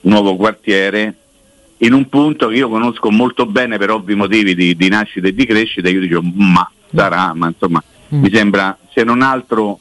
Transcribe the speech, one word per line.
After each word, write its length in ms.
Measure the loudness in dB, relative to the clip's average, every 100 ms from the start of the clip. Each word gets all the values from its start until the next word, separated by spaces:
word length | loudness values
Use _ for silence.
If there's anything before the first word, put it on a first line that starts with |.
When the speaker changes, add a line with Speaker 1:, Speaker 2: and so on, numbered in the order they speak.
Speaker 1:
nuovo 320 | 2 2 2 2
quartiere, 760 | 0 -2 -2 0 0 -2 -4 -8 _ _ _ _ _ _
in 100 | 2
un 140 | 2 2
punto 380 | 0 0 0 -2
che 80 | 0
io 120 | -2
conosco 420 | 0 -2 -2 0
molto 360 | 2 0 0 -2
bene 320 | 0 -2 -2
per 120 | -2
ovvi 240 | -2 -2
motivi 400 | -2 0 0 0
di, 220 | 0 0 2
di 120 | 2
nascita 400 | 0 -2 -2 -2
e 60 |
di 120 | 0 0
crescita. 420 | 0 -2 -2 -2
Io 120 | 0
dicevo: 220 | 0 -2 -2
"Ma 340 | 0 4 4 0
Speaker 2:
Mm. 260 | _ _ -2
Speaker 1:
sarà?" 340 | 0 0 -2
Ma 120 | -2 -4
insomma, 340 | -2 -2 -2 -4 _ -6
Speaker 2:
Mm. 60 | -2
Speaker 1:
mi 100 | 0
sembra, 440 | 2 2 2 -2 -6 _
se 100 | -2
non 180 | 0 2
altro 560 | 0 -2 -4 -2 -2 -6